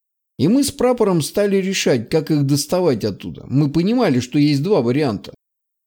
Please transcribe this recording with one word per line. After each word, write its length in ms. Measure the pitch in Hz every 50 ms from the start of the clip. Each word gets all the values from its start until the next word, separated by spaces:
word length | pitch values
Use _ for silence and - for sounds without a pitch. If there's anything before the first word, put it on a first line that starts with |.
| _ _ _ _ _ _ _
И 100 | - 131
мы 160 | 170 233 277 277
с 80 | -
прапором 500 | - - 233 254 247 233 220 202 180 165
стали 360 | 147 - - 208 208 202 196
решать, 520 | 196 185 190 190 - - 185 147 120 - -
как 220 | - 160 156 -
их 140 | 160 147 143
доставать 580 | 135 147 139 - - - 185 180 160 127 101 110
оттуда. 420 | 104 95 - - 90 71 - -
Мы 220 | - 120 139 151 139
понимали, 500 | 143 160 175 202 233 262 233 180 127 123
что 200 | 120 - - 147
есть 240 | 147 151 147 135 147
два 180 | 196 214 160
варианта. 520 | 117 120 123 147 151 123 104 90 - - - _ _ _ _ _ _ _ _ _ _